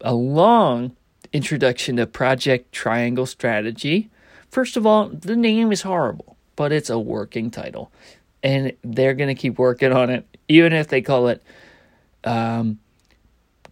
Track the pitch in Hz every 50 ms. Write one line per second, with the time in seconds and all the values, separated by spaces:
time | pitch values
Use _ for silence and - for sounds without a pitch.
0 | - - 120 120 123 135 143 160 185 226 240 233 196 143 123 120 123 127 - _
1 | _ _ _ _ - _ - 147 127 - 156 127 139 123 123 - - - 123 120
2 | 113 - - - 131 127 131 127 - 143 131 123 - _ - - - 110 113 120
3 | 120 120 123 123 127 123 - - - 117 110 107 107 117 113 - - 143 165 208
4 | 214 - _ _ _ _ - - _ _ - 262 254 247 - 247 214 220 214 214
5 | 208 - - 151 - 180 226 233 233 226 214 226 226 220 202 180 - 190 185 170
6 | 143 110 85 - - - _ _ _ _ _ - 147 143 151 151 147 - 113 117
7 | 107 110 113 107 101 - - 120 113 117 - - - - - - - - _ _
8 | - - - _ _ _ _ _ - 139 135 135 135 127 - _ - 123 113 123
9 | 131 131 135 135 147 139 131 - - 127 110 - 127 127 123 - 139 131 127 131
10 | 123 120 127 - - _ - _ _ - 151 165 170 165 160 156 151 - 143 131
11 | - - 139 123 123 120 113 - _ - - - - - - _ _ _ _ _
12 | _ _ _ _ - 120 120 117 117 113 113 117 117 110 107 - _ _ _ _
13 | _ _ _ _ _ _ _ _ _ _ _ _ _ -